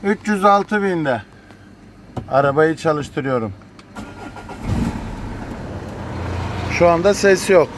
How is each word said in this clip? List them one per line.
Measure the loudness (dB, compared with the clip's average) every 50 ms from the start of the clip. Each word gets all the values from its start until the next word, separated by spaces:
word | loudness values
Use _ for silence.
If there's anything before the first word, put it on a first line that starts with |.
| 0
üç | 0 -2 -2 0 -2
yüz | -2 4 4
altı | 6 6 4 2 0 -2 0 0
binde | 0 0 0 0 0 0 -2 -4 -12 -20 -20 -20 -20 -20 -20 -20 -20 -20 -20 -20 -20 -20 -20 -20 -14 -14 -12 -8 0
arabayı | 2 4 4 4 4 4 4 4 2
çalıştırıyorum. | 0 0 0 0 0 -2 -4 -6 -4 -2 0 0 0 -2 -4 -8 -10 -16 -20 -20 -20 -20 -18 -16 -14 -14 -14 -14 -16 -16 -16 -16 -16 -16 -16 -14 -10 -6 -4 -2 -2 -2 -2 -4 -6 -8 -8 -10 -10 -10 -10 -10 -10 -10 -10 -10 -10 -10 -10 -10 -10 -10 -12 -12 -10 -10 -10 -8 -8 -6 -6 -6 -6 -6 -6 -6 -6 -6 -4 0 4
Şu | 4 4
anda | 4 4 4 2 2
ses | 4 4 4 4 4 4 4
yok. | 6 6 6 4 0